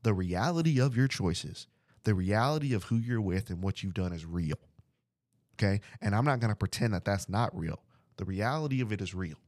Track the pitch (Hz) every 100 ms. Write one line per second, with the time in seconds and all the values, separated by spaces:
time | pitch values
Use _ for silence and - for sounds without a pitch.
0 | 113 95 92 87 131 170 165 139 131 120
1 | 135 - 92 82 73 - - _ _ _
2 | - 98 92 104 127 151 143 113 - 117
3 | 117 120 101 92 - 87 98 - 98 90
4 | 92 85 82 85 80 76 - _ _ _
5 | _ _ _ _ _ - 101 101 - -
6 | 107 101 139 131 117 104 95 - 117 95
7 | - 98 - 98 117 - 80 - _ _
8 | _ - 98 95 110 151 151 131 117 104
9 | 95 92 90 76